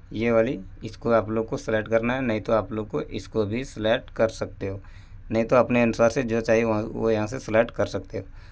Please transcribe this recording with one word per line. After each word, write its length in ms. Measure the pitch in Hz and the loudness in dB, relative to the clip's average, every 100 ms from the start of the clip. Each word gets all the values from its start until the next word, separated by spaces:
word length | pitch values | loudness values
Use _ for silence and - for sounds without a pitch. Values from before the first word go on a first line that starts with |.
| - | -10
ये 160 | 107 117 | -2 2
वाली, 280 | 113 113 190 - - | 4 4 -2 -10 -12
इसको 260 | 110 - 120 | -14 -6 2
आप 160 | 113 104 | 2 2
लोग 180 | 110 110 | -2 -2
को 80 | 123 | -6
सिलेक्ट 320 | - 110 107 | -2 -2 2
करना 260 | 113 117 | 0 2
है, 60 | 131 | 0
नहीं 180 | 127 107 | 0 -2
तो 120 | 95 | 2
आप 200 | 110 98 | 0 2
लोग 160 | 107 107 | -4 -4
को 120 | 147 | -4
इसको 420 | - 117 - 110 104 | -4 -8 -4 -2 0
भी 180 | 117 135 | -2 -6
सिलेक्ट 440 | - 107 127 - | -2 0 0 -2
कर 180 | - 110 | 0 0
सकते 380 | - 95 - 98 | 0 -8 -6 -8
हो, 120 | 98 - - - - - | -8 -12 -18 -18 -16 -4
नहीं 140 | 110 | -2
तो 120 | 113 127 | 4 4
अपने 260 | 117 120 | 6 4
अनुसार 280 | 117 110 117 | 4 4 4
से 120 | 143 | 4
जो 180 | 120 117 | 0 0
चाहिए 240 | 113 113 | 4 4
वहाँ, 180 | 113 107 | 4 0
वो 260 | 117 113 113 | -2 -2 2
यहाँ 160 | 107 107 | 2 0
से 120 | 127 | -6
सिलेक्ट 300 | - 107 - | 2 2 2
कर 140 | - 101 | 0 -2
सकते 300 | 98 - 113 | -2 -6 -10
हो। 60 | - - - | -10 -14 -18